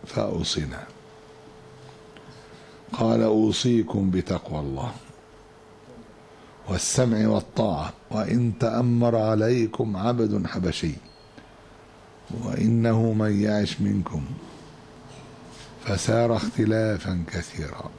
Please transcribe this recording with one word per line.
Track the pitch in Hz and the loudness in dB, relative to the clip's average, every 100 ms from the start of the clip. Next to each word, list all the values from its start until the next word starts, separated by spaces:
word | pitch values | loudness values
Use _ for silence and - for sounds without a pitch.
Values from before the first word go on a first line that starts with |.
| - | -6
فأوصنا.' | - 101 87 - - 69 - - - - - - - - - - - - - - - - - - - - - - | -2 -2 -2 -2 -2 -4 -8 -14 -20 -20 -20 -20 -20 -20 -20 -20 -20 -20 -20 -20 -20 -20 -20 -20 -20 -20 -20 -8
قال: | - 113 113 | 0 2 4
'أوصيكم | 110 107 107 104 123 117 - 104 95 | 4 4 4 4 2 2 2 0 2
بتقوى | 90 - 90 - 78 | 2 0 -4 -4 -6
الله | 71 65 113 - - - - - - - - - - - - - - - - - - | -4 -6 -8 -10 -16 -20 -20 -20 -20 -20 -20 -20 -20 -20 -20 -20 -20 -20 -20 -14 -6
والسمع | 92 - - 127 110 110 | -4 0 2 2 4 4
والطاعة، | 104 - - 107 76 87 - - | 2 0 0 0 0 -4 -10 -6
وإن | 107 107 120 120 - | -4 0 2 2 0
تأمر | 117 113 123 120 117 113 | 0 2 2 4 4 4
عليكم | 110 107 110 123 110 - 113 95 | 2 4 4 4 2 0 -4 -2
عبد | 113 120 110 104 82 | 0 2 2 0 -2
حبشي، | 95 90 - 82 67 - - - - - - - - - - - - - 117 | -2 -2 -2 -4 -4 -10 -20 -20 -20 -20 -20 -20 -20 -20 -20 -20 -20 -12 -8
وإنه | 104 - 110 117 117 113 113 | -4 0 2 4 4 4 4
من | 110 107 101 | 2 2 2
يعش | 104 104 104 - | 2 2 0 0
منكم | 101 101 85 76 71 151 - - - - - - - - - - - - - - | 0 0 -2 -6 -6 -10 -14 -20 -20 -20 -20 -20 -20 -20 -20 -20 -20 -20 -20 -12
فسار | - 98 - 113 117 113 | -4 -2 2 4 4 2
اختلافاً | 104 - 107 110 110 101 98 90 82 | -2 0 2 2 2 -2 -2 -4 -4
كثيراً | 87 - - 76 - - | -6 -8 -8 -10 -10 -14